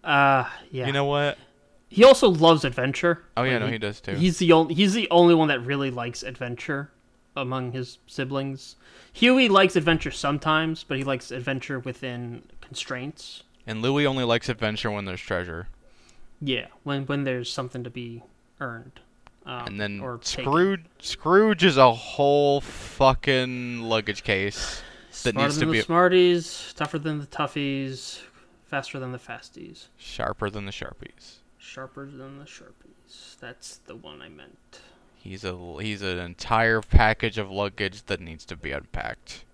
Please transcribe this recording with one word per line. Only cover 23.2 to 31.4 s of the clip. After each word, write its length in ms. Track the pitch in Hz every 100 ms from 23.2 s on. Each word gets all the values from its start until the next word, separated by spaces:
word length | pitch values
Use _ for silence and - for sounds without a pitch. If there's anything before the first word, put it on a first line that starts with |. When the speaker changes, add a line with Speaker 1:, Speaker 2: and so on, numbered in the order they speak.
| - 131 127 123 123 120
Speaker 2:
luggage 420 | 117 113 104 101
case 580 | - 98 101 - - - - - - -
that 80 | 123
Speaker 1:
Smarter 140 | 107 143
Speaker 2:
needs 60 | 147
to 40 |
Speaker 1:
than 100 | 160
Speaker 2:
be 60 | 113
Speaker 1:
the 40 |
Smarties, 920 | - 170 180 185 180 175 165 - - -
tougher 240 | 151 160
than 200 | 156 151
the 60 | 143
Toughies, 960 | - 143 147 139 139 135 131 - - - _ _ _ _
faster 340 | 139 - 143
than 120 | 127
the 60 | 127
Fasties. 680 | - 113 - - - - - _
Speaker 2:
Sharper 520 | - - - - 104
than 160 | 104 98
the 60 |
Sharpies. 680 | - - - - _ - -